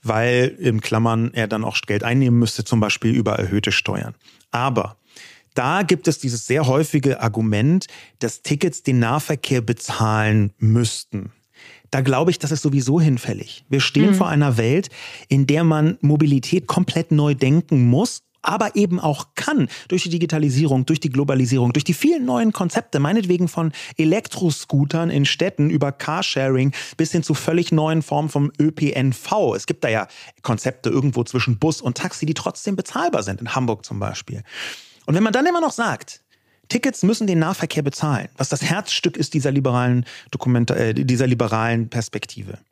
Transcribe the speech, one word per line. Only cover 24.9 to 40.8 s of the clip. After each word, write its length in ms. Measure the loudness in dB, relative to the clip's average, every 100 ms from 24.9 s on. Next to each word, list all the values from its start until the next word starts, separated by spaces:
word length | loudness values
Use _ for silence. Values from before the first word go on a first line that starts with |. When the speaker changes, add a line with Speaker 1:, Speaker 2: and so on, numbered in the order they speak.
| 0 0
Speaker 1:
in 160 | 0
Städten 460 | 0 0 -2 0 0
über 220 | 2 0
Carsharing 840 | -2 -4 -4 -2 -2 0 2 0 -2 -14 -4
bis 140 | -2
hin 100 | 0
zu 100 | 0
völlig 400 | -2 0 0 2
neuen 300 | 2 2 -2
Formen 260 | -2 -4 -2
vom 240 | 0 -2 2
Ö 100 | 0
P 220 | 2 -2
N 220 | 2 0
V. 400 | -2 -2 0 0
Es 100 | 0
gibt 180 | -4 -2
da 60 | 0
ja 200 | 0 -2 -12 -20 _
Konzepte 480 | -2 0 -2 -4 0
irgendwo 340 | 2 0 0
zwischen 340 | -2 -2 0 2
Bus 220 | 0 0
und 160 | -4 -4
Taxi, 300 | -8 -6 -4
die 80 |
trotzdem 420 | -4 -6 -6 -6 -6
bezahlbar 460 | -6 -4 -2 -2
sind, 180 | -2 -6
in 140 | -4
Hamburg 320 | -2 -2 -4 -6
zum 120 | -6
Beispiel. 440 | -6 -8 -10 -12 -12 -14 -14 -14 -20 _ 0
Und 80 |
wenn 80 | 2
man 100 | 2
dann 140 | 2 2
immer 140 | 2
noch 120 | 0
sagt, 500 | -2 -4 -4 -10 -20 _ _ _ _ _
Tickets 340 | -2 -2 0
müssen 240 | 0 2 2
den 120 | 2
Nahverkehr 440 | 2 -2 -4 -2
bezahlen, 460 | -4 -2 -2 -2 -4 -6
was 120 | -4
das 140 | -2
Herzstück 560 | -2 -2 -2 -2 -2 -2
ist 160 | -2
dieser 180 | 0 0
liberalen 540 | 0 2 2 2 2 -2 -12 -12
Dokumente, 440 | -4 0 2 2
äh, 200 | 2